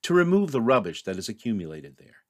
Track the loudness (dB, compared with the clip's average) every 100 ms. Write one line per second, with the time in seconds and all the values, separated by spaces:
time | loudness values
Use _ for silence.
0 | 2 4 4 2 2 0 2 2 2 -8
1 | -8 -8 -8 -8 -6 -6 -6 -12 -16 _
2 | -20 _